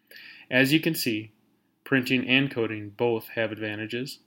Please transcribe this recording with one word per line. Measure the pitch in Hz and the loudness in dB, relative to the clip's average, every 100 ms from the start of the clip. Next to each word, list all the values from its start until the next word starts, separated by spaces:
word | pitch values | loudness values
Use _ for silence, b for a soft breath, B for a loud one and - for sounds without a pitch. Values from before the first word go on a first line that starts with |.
| B B B B B | B B B B B
As | 127 131 | 4 6
you | 156 | 4
can | 165 | 2
see, | 160 - 107 110 _ _ _ _ _ - | -2 -2 -4 -6 _ _ _ _ _ 0
printing | 135 123 131 123 | 0 2 0 4
and | 131 139 | 2 2
coating | 127 110 107 104 | 0 -2 -2 -8
both | 101 120 113 - | -2 0 0 -2
have | - 110 | -4 -2
advantages | 107 107 107 107 117 139 - | -4 -6 -6 -6 -6 -8 -12